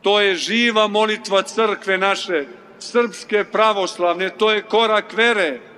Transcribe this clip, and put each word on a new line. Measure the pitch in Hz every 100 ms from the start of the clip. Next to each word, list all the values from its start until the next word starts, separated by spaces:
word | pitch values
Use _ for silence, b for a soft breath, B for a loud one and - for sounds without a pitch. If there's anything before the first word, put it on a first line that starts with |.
To | 196 208
je | 202
živa | 175 143 220 240 214 214
molitva | 208 214 214 220 190
crkve | 190 - 220 196 190 185
naše, | 196 185 - 165 135 - - -
srpske | - 240 233 180 - 208
pravoslavne, | 190 196 220 202 180 - 175 170 190
to | - 214
je | 214
korak | 208 208 226 214 208
vere | 208 233 214 165 123 -